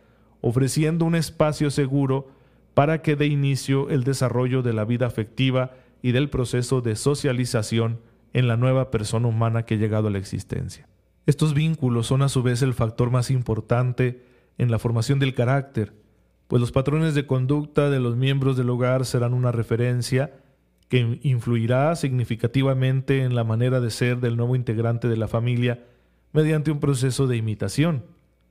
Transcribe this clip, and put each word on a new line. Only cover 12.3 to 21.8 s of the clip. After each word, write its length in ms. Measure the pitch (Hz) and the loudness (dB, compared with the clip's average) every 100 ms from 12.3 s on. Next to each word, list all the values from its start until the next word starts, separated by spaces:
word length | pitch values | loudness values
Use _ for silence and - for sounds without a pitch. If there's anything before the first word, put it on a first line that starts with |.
| 131 | 2
vez 180 | 123 120 | 0 0
el 120 | 135 | 0
factor 380 | 120 117 - 123 | 0 -2 0 0
más 180 | 127 120 | 0 0
importante 920 | 135 120 110 - 120 127 123 127 123 - _ _ - | -2 0 -4 0 0 0 0 -2 -2 -16 _ _ -2
en 140 | 123 | 0
la 80 | 113 | 0
formación 400 | 117 117 113 139 | 0 -2 0 0
del 140 | 135 | 0
carácter, 600 | 127 120 139 127 - 101 - _ _ _ _ - | 0 2 2 -2 -6 -6 -8 _ _ _ _ -2
pues 120 | 123 | 0
los 120 | 120 | 2
patrones 440 | 135 135 151 160 147 | 0 0 0 0 0
de 100 | 143 | 0
conducta 640 | 131 127 147 147 - 143 | -2 0 -2 -2 0 0
de 100 | 135 | 0
los 180 | 123 120 | 0 0
miembros 400 | 131 139 135 127 | 0 0 0 0
del 120 | 123 | 0
hogar 360 | 123 123 131 123 | 0 0 0 0
serán 280 | 127 120 | 0 0
una 180 | 123 123 | 0 0
referencia 840 | 117 110 113 123 123 117 127 143 - _ _ _ _ - | 0 -2 0 0 -2 0 -2 -2 -8 _ _ _ _ 0
que 300 | 127 117 120 | 2 2 0
influirá 720 | 147 123 117 117 113 127 | 0 0 0 0 2 2